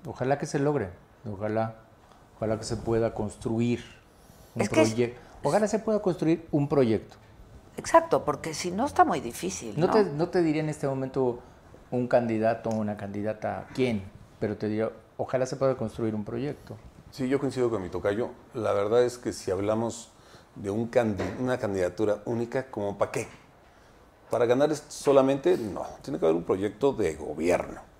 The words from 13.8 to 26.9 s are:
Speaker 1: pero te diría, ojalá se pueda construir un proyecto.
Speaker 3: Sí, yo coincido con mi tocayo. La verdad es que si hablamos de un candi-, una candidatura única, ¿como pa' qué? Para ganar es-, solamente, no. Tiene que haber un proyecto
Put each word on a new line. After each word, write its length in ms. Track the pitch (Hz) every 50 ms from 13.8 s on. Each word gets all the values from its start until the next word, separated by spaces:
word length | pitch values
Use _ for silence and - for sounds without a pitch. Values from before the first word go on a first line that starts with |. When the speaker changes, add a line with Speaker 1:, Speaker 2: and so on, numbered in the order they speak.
| 127 123 113 101 92 95 - - - - - -
Speaker 1:
pero 180 | - 104 104
te 100 | - -
diría, 240 | 107 107 107 110 - - - - - -
ojalá 280 | - 113 - - 127 127
se 100 | 127 139
pueda 180 | 131 135 135 131
construir 400 | 120 113 107 - - 117 110 107
un 80 | 107 104
proyecto. 520 | 117 117 120 131 147 - - - - 110 107 - - - - - -
Speaker 3:
Sí, 160 | - - 131
yo 120 | 127 139 135
coincido 300 | 139 131 120 131 123 120
con 120 | 113 101
mi 80 | 95 87
tocayo. 400 | 90 90 - 101 101 107 120 - - - - - -
La 180 | 123 104 98
verdad 320 | 101 104 101 104 113 120 123
es 140 | 123 120
que 160 | - - 113 95
si 180 | - - -
hablamos 600 | 92 95 101 101 107 110 117 113 107 - - - - - - - - - - _ -
de 140 | - 101 98
un 180 | 98 113 117 113
candi-, 480 | - 123 117 110 104 90 90 92 101 -
una 180 | 127 127 127
candidatura 600 | 123 - 104 98 95 90 87 87 - 110 104 104 104 -
única, 420 | 117 120 117 120 117 - 135 123 -
¿como 260 | - 110 101 101 101
pa' 140 | - 107 -
qué? 160 | - - 110 - - - - - - - - - - - - - - - - - - - - -
Para 160 | - 117 120
ganar 260 | 117 120 131 143 151
es-, 120 | 160 143 -
solamente, 720 | - - - - 147 139 135 131 135 139 143 - 175 185
no. 280 | 156 117 101 82 76 76 - - -
Tiene 180 | - - 139 165
que 60 | 180
haber 120 | 160 160
un 60 | - 85
proyecto 480 | - 110 92 98 107 101 - 147 139